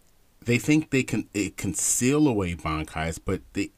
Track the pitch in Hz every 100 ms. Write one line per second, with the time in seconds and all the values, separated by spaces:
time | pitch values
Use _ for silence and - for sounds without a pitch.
0 | _ _ _ _ - 120 - 151 151 135
1 | 123 110 - 104 90 - 101 - - -
2 | 123 147 151 107 90 87 80 78 76 82
3 | 80 80 - 92 - - 98